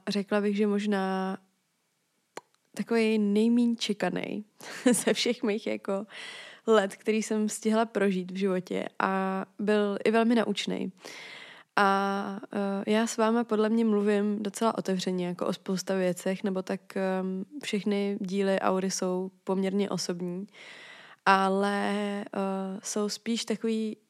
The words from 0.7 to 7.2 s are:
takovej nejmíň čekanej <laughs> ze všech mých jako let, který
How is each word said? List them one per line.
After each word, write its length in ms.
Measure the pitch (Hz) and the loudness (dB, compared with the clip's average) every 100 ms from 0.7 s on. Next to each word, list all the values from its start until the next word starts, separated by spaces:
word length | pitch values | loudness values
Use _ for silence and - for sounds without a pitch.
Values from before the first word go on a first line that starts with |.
| 202 208 202 190 190 190 196 _ _ _ _ _ _ _ _ _ - - _ _ | 2 0 0 0 -2 -2 -6 _ _ _ _ _ _ _ _ _ -20 -20 _ _
takovej 420 | - 202 233 220 220 | -10 -2 2 2 4
nejmíň 580 | 202 202 226 240 240 | 4 4 4 4 4
čekanej 680 | 233 - 196 180 175 - 208 - - | 2 -2 -2 -2 -2 -4 -8 -10 -16
<laughs> 280 | - - 254 | -14 0 2
ze 200 | 240 - | 4 2
všech 300 | 214 240 233 | 2 0 0
mých 240 | 226 214 214 | -2 -2 -4
jako 380 | 214 - 196 214 - - - - - - | -4 -4 -4 -6 -12 -14 -14 -18 -6 4
let, 280 | 220 196 | 4 4
který 280 | - - 220 | -2 -2 0